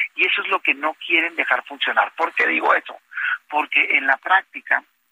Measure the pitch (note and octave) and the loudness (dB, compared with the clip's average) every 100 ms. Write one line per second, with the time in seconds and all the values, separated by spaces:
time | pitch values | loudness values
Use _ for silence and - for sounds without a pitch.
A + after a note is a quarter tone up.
0 | - - F3+ G3+ F#3+ F#3+ - C#3 D3+ - | -2 -2 0 0 -2 -2 0 0 -2 -4
1 | - E3+ E3 D#3+ C3 B2 - A#2+ B2+ A2+ | -2 0 0 -2 0 -2 -2 -4 0 2
2 | - - - - - - - - - - | 0 -2 -2 0 0 0 2 0 0 -16
3 | _ - - - _ D3 D3+ D3 E3 D3 | _ -4 -4 -4 _ -4 0 0 2 0
4 | C3+ C3+ F3 F#3+ - C#3 - B2 - _ | 0 -2 2 0 0 -14 -4 -4 -4 _
5 | _ | _